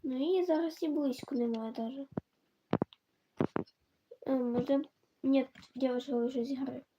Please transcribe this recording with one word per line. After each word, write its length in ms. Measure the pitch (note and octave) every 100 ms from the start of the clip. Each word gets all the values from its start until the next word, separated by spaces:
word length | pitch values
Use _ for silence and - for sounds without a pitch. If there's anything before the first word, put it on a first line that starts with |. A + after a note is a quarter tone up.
Ну 360 | C#4 B3+ D4 F#4
і 40 |
зараз 400 | F4+ D#4 E4 D#4+
і 40 | E4
близько 480 | D4 C#4 - - B3
немає 360 | A#3+ A3+ A3
даже. 340 | A3+ A3+ C4+ C#4 - _ _ _ _ _ - - - _ _ _ - - - - _ _ _ _ - -
Ем, 260 | C4 B3
ми 100 | A#3+
ждемо. 220 | B3+ C#4 D#4 _ _ _
Ні, 240 | C4+ C4+ C4 - - B3
дівчинка 440 | C4 B3 C4 A#3+
вийшла 260 | A#3+ C4 A#3+
з 60 |
ігри. 300 | C4 C4+ B3+ -